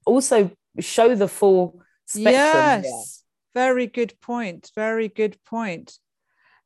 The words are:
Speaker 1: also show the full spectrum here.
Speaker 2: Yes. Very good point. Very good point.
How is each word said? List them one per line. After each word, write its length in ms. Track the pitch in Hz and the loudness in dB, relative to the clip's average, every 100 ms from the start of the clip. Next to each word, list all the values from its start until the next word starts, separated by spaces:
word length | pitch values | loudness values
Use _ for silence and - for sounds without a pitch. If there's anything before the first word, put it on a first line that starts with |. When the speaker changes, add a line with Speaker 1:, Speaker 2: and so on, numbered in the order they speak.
| - | 0
Speaker 1:
also 460 | 254 262 233 190 - _ - | 0 2 2 2 -2 _ -14
show 340 | - - 233 233 | -6 2 2 4
the 120 | 196 | -2
full 540 | - 202 185 175 - _ _ - | 0 2 4 0 -6 _ _ -14
spectrum 760 | 208 214 262 294 320 302 226 | -2 2 4 4 4 2 0
here. 0 | |
Speaker 2:
Yes. 400 | 135 117 - - _ _ _ | -2 -10 -14 -20 _ _ _
Very 340 | 247 262 254 240 | -2 0 0 -2
good 320 | 247 233 _ | -4 -6 _
point. 500 | - 240 208 170 - | -10 -8 -8 -12 -16
Very 360 | - 220 226 220 | -8 -4 -4 -6
good 280 | - 214 196 _ | -2 -4 -4 _
point. 540 | 226 214 165 - - _ _ _ _ _ _ | -8 -8 -10 -16 -20 _ _ _ _ _ _